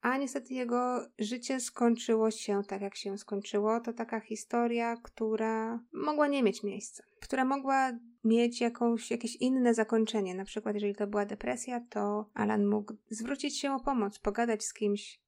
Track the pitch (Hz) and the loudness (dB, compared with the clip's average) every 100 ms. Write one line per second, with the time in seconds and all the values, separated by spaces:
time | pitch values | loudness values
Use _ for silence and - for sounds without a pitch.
0 | 240 269 277 277 240 254 247 240 247 247 | 0 0 -2 -4 -6 -6 -2 0 0 -2
1 | - - 214 247 240 262 - - 233 233 | -6 -6 -6 -4 -4 -4 -4 2 4 4
2 | - 226 220 220 - 202 202 196 196 - | 2 4 2 0 -2 -2 -2 -6 -6 -6
3 | 202 202 - 202 202 208 214 226 233 240 | -8 -8 -6 -6 -2 0 2 0 -2 -6
4 | 233 226 - 220 - 240 240 233 233 233 | -4 -6 -6 -10 -2 2 2 2 -2 -4
5 | - - 220 220 220 220 220 233 - - | -10 -6 -2 0 0 0 -2 -6 -8 -4
6 | 294 302 294 277 220 - 202 196 - - | -2 2 4 4 2 2 -6 -6 -10 -16
7 | - _ - 262 262 277 269 269 262 240 | -20 _ -4 0 2 0 2 2 2 -2
8 | - _ 220 226 240 240 240 240 233 233 | -12 _ 4 6 4 2 -2 2 2 2
9 | - 240 226 - 254 262 240 220 220 226 | -2 -4 -4 -2 2 4 6 4 4 2
10 | 220 220 190 185 196 - 220 208 202 202 | 2 0 -2 -4 -6 -6 -4 -2 -2 -2
11 | 202 208 202 208 - 240 - 240 240 214 | -2 0 -2 -4 -4 -4 -4 -8 -6 -2
12 | 202 208 214 - 208 214 202 208 208 220 | 0 0 -4 -2 0 4 4 2 -2 -12
13 | _ 220 226 277 294 - 277 269 269 262 | _ -8 -6 -4 -4 -4 -2 -2 0 0
14 | 202 - - 202 233 214 - - 208 202 | 0 0 -2 0 0 0 -2 -2 0 0
15 | - - | -4 -18